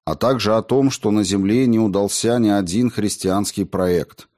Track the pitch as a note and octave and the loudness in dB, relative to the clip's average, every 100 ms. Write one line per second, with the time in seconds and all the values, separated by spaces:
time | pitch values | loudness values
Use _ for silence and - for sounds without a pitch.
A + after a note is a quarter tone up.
0 | - D#2 A#2 B2+ G2+ A2 G#2+ C3 C#3 - | -10 -2 0 0 0 0 2 0 0 -2
1 | G#2 G#2+ F#2 G2 G2 A#2+ B2+ A2+ G#2+ G2 | 0 0 0 0 2 2 2 2 2 0
2 | G2+ - A2 A#2+ G#2+ G2+ F2+ G2+ B2 - | -2 -2 0 2 2 0 0 0 -2 -2
3 | G2+ - F#2+ G2 G#2+ - F#2 F#2 F2+ F2 | -4 -2 -2 -2 -2 -4 -4 -2 0 0
4 | - - - | -2 -12 -20